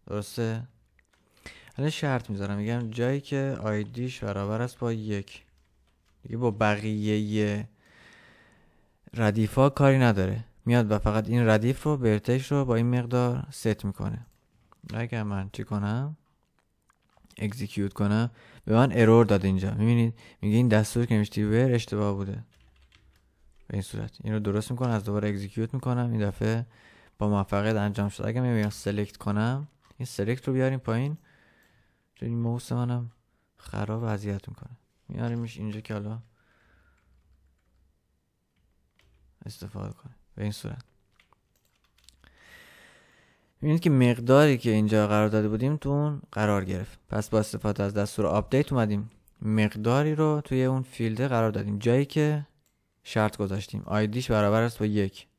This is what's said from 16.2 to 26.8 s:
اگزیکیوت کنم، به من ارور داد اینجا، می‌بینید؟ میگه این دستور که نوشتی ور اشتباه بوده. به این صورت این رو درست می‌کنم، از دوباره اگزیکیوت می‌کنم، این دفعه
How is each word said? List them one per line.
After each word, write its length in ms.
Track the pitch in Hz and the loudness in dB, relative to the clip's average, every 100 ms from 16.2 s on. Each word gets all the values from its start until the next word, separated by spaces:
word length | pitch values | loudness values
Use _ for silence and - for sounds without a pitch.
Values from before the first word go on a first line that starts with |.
| _ _ _ _ _ _ _ _ _ _ _ - | _ _ _ _ _ _ _ _ _ _ _ -8
اگزیکیوت 560 | 104 120 101 - 98 | -6 -6 -6 -4 -4
کنم، 380 | - 104 107 117 - - - | 0 2 2 0 -6 -20 -14
به 100 | - | 2
من 160 | 110 123 | 4 4
ارور 340 | 120 110 113 | 6 8 8
داد 200 | 110 101 | 8 4
اینجا، 280 | 95 95 95 | 2 0 0
می‌بینید؟ 400 | 110 110 120 117 117 - _ | 0 2 2 0 -2 -20 _
میگه 140 | 104 | 0
این 120 | 110 123 | 4 6
دستور 380 | 107 107 120 | 4 4 0
که 100 | 120 | 2
نوشتی 280 | 110 104 - | 2 0 -2
ور 300 | 104 110 131 | 2 2 4
اشتباه 400 | 120 113 107 104 | 2 0 -2 -2
بوده. 300 | 98 98 110 113 _ _ _ _ _ _ _ _ _ _ _ - | -2 -6 -8 -12 _ _ _ _ _ _ _ _ _ _ _ -8
به 60 | |
این 80 | 101 | -8
صورت 360 | 95 104 107 - | -6 -8 -10 -10
این 100 | 107 | -4
رو 60 | 110 | -4
درست 320 | 101 101 107 | -2 -2 -4
می‌کنم، 180 | 123 127 | -4 -2
از 140 | 113 | -2
دوباره 260 | 101 104 104 | -2 -2 -2
اگزیکیوت 440 | 101 101 - 113 | -4 -6 -6 -6
می‌کنم، 380 | 131 127 123 120 | -4 -2 -2 -2
این 160 | 113 101 | -2 -2
دفعه 380 | - 107 113 117 - | -2 -2 -2 -6 -14